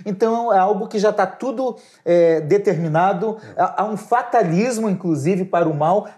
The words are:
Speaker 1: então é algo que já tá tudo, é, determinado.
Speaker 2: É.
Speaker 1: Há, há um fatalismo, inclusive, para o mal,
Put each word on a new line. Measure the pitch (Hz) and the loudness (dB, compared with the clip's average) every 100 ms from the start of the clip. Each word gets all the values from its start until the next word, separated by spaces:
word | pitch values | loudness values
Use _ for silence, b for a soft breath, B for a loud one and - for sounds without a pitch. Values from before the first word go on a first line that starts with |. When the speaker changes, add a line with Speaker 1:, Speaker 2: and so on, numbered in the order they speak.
| 214 | -8
Speaker 1:
então | 196 226 233 233 | -2 -2 0 2
é | 196 | 2
algo | 185 202 220 | 2 0 -4
que | 214 | 0
já | 208 | 0
tá | 208 185 | 0 -2
tudo, | - 247 240 262 - B B | -2 -8 -4 -6 -6 B B
é, | - 175 170 165 | 0 4 4 2
determinado. | 151 202 202 160 165 156 185 185 214 214 110 - | 2 2 2 -2 0 2 2 0 -4 -6 -10 -2
Speaker 2:
É. | |
Speaker 1:
Há, | 170 - | -2 0
há | 208 | -4
um | 202 | -4
fatalismo, | - 240 247 240 180 170 254 220 220 | -2 -2 2 0 2 2 0 -2 -2
inclusive, | 180 175 151 143 190 185 | -2 -2 -2 0 -2 0
para | 175 160 | 0 0
o | |
mal, | 147 156 202 208 | 0 0 0 -2